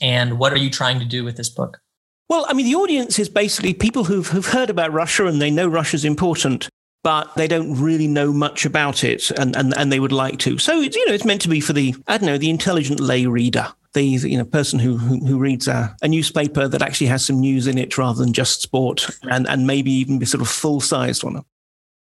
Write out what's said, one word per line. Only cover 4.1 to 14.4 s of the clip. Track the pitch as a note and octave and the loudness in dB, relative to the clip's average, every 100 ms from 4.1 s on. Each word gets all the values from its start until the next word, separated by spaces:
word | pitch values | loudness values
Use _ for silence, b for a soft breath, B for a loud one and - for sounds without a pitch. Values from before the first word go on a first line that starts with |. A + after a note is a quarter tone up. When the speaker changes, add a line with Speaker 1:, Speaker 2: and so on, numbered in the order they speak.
| G3 E3 | 0 0
Speaker 2:
who've | F3+ F3+ | -2 0
heard | B3 B3+ | 0 0
about | F3 D#3+ | 0 0
Russia | D#3 E3 - F#3+ | 0 0 2 2
and | D3+ | 2
they | D3 | 2
know | D3 F3+ | 2 2
Russia's | E3 D#3 D#3 | 0 0 0
important, | D3+ D3 F#3 D#3 C#3 B2 - _ _ _ | 0 0 0 0 0 -2 -6 _ _ _
but | E3 D3+ D3+ | 0 0 -2
they | - D#3+ | -2 0
don't | E3 D#3+ C3 | 0 0 0
really | D3+ D#3+ D3+ | 2 2 2
know | D3 C#3+ | 2 2
much | C#3+ D3 - | 2 0 0
about | D3+ D3+ C#3+ C3+ | -2 0 0 0
it, | B2 A#2 - | 0 0 -2
and, | - C3 B2 | -2 -2 0
and, | C3+ C3+ | 0 2
and | C#3 | 2
they | C3+ | 2
would | C3+ | 2
like | C3+ C3 - | 0 -2 -2
to. | - B2+ | -2 0
So | - E4 | 0 0
it's, | C4+ | 0
you | A4 B4+ | 0 0
know, | |
it's | G3+ | 0
meant | A3 G3+ | 0 0
to | F3 | 0
be | D#3+ | 0
for | D3 | 0
the, | D3 C3+ B2+ - | 0 0 -2 -2
I | G#3 | 0
don't | F#3+ | 0
know, | C#3+ | 0
the | D#3 | 0
intelligent | D#3+ G3 F3 C3+ C#3+ | 0 0 0 0 -2
lay | C3+ B2+ B2+ | 0 2 2
reader, | A#2+ A#2+ A#2+ G2 - _ | 2 0 0 -4 -10 _
the, | C#3+ | 0
you | C#3 B2+ C3+ | 2 0 0
know, | C3 | -2